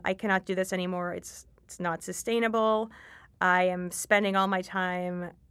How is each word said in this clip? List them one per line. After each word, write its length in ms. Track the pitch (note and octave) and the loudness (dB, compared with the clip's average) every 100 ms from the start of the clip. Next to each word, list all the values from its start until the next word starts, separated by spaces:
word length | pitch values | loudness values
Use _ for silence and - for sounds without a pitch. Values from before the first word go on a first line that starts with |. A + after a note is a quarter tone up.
I 80 | - | -2
cannot 320 | F#3+ G#3+ F#3+ | -2 2 0
do 100 | F#3 | 0
this 160 | F#3 F#3 | -2 -2
anymore. 420 | F#3 F3+ F3+ F3 | -2 -2 -4 -4
It's, 320 | F3+ - - - _ | -6 -10 -18 -20 _
it's 120 | _ - | _ -6
not 220 | F3 E3 | -4 -4
sustainable. 880 | - F#3 - A#3 A3+ A3+ A3 G#3+ A3+ - - - - _ | -6 -8 -2 0 2 2 2 2 -2 -10 -20 -20 -20 _
I 220 | F3+ F3+ | 4 6
am 280 | F#3 F3+ F3+ | 4 0 -6
spending 460 | - - G#3 G3+ F#3+ | -8 2 2 4 2
all 100 | F#3+ | 2
my 140 | F#3 | 0
time 680 | F#3 F#3+ F#3 F3+ F3+ F3+ F3 - _ | -2 -4 -2 -2 -4 -4 -8 -12 _